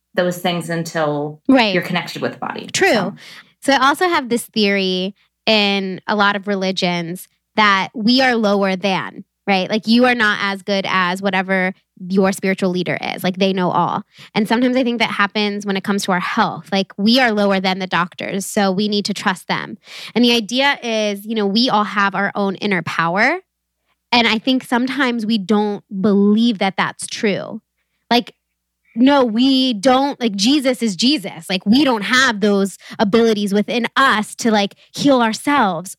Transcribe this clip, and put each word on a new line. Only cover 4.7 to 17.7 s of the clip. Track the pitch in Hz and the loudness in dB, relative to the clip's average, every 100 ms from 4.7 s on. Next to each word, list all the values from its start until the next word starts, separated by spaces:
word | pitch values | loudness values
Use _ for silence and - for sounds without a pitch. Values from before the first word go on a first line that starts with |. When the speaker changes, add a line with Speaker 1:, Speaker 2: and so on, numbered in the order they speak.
| 202 190 185 185 - _ _ - | 2 0 -2 -4 -8 _ _ 2
Speaker 2:
in | 220 202 196 190 180 - | 2 4 0 -2 -6 -4
a | 208 | 0
lot | 202 208 | 2 0
of | 196 | -2
religions | 196 190 185 180 175 165 180 - _ _ - | -2 -2 -2 -2 -2 -4 -8 -12 _ _ 2
that | 214 196 185 | 4 4 0
we | - 214 254 | -2 0 2
are | 262 233 | 4 2
lower | 208 202 196 185 | 2 2 0 0
than, | 196 180 98 - - _ - | -2 -2 -4 -12 -20 _ -2
right? | 190 185 | 0 0
Like, | 220 - | -2 2
you | 233 247 | 4 4
are | 247 | 4
not | 214 208 | 0 0
as | 196 196 | -2 -4
good | 185 196 185 | -4 -4 0
as | 190 180 190 | 0 0 -2
whatever | 196 190 190 190 185 - _ - 180 | -2 -2 0 0 -2 -4 _ -16 -4
your | 196 190 | 2 2
spiritual | 202 190 185 190 | 2 -2 0 0
leader | 180 165 143 - - | -2 -4 -4 -6 -6
is. | |
Like, | 180 185 | -4 0
they | 190 | 0
know | 190 180 | 0 0
all. | - 160 85 - - - | 0 0 -2 -8 -18 -8
And | - 220 | -4 0
sometimes | 226 254 247 | 0 2 2
I | |
think | 240 233 | 0 0
that | 226 | -2
happens | - 202 214 208 202 | 0 -2 0 -2 -2
when | 202 196 | -4 -4
it | |
comes | 196 202 - | -2 -2 0
to | |
our | 180 | -2
health. | - - 185 117 - | -2 0 0 -2 -6
Like, | 196 190 - | -4 -4 -2
we | 202 254 | 2 4
are | 247 | 4
lower | 208 202 190 | 2 2 2
than | 190 | 0